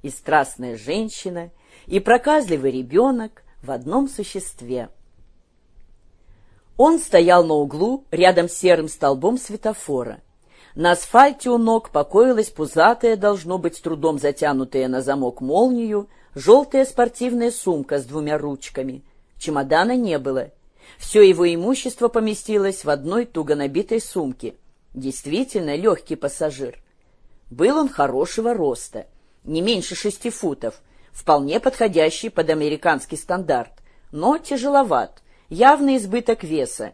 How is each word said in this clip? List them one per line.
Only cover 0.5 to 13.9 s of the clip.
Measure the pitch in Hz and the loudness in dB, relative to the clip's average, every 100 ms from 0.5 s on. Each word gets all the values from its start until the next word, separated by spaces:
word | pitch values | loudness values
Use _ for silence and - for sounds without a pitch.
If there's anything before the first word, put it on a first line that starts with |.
| - 123 113 | -8 -12 -10
женщина, | 110 190 220 - 185 175 170 - _ - - | -6 -6 -6 -10 -10 -10 -14 -20 _ -20 -4
и | 190 | -2
проказливый | 202 240 285 302 220 156 135 | 2 2 4 0 0 -2 -2
ребенок | 127 123 160 262 247 220 - - - | -4 0 2 2 0 -6 -14 -20 -18
в | - | -10
одном | 127 127 226 220 | -10 -4 -4 -4
существе. | - 196 190 - - 120 123 113 - _ _ - _ _ _ _ - - _ _ _ _ - - _ _ - | -6 -10 -10 -12 -16 -10 -10 -10 -18 _ _ -20 _ _ _ _ -20 -20 _ _ _ _ -20 -20 _ _ 2
Он | 285 330 | 4 4
стоял | - 185 170 180 | 4 4 6 6
на | 170 | 6
углу, | 151 143 147 202 269 - | 2 0 -2 -2 -4 -6
рядом | 165 180 175 170 | 2 4 4 0
с | |
серым | - 185 165 156 | 0 2 2 0
столбом | - 143 135 175 247 | -2 -2 0 -2 -2
светофора. | - 208 220 214 - 135 110 104 _ _ _ _ _ | -8 -8 -6 -8 -6 -6 -6 -12 _ _ _ _ _
На | - 175 | -2 0
асфальте | 175 - 233 277 285 247 | 0 4 6 6 4 -2
у | 240 | 0
ног | 226 226 - | 2 0 0
покоилась | 151 147 196 254 233 214 | -2 2 4 4 4 -2
пузатая, | - 151 185 190 240 233 220 | -4 -4 4 4 4 0 2
должно | 208 202 160 185 | 0 0 -4 -4
быть, | 165 - | -4 -6
с | |
трудом | 165 | -8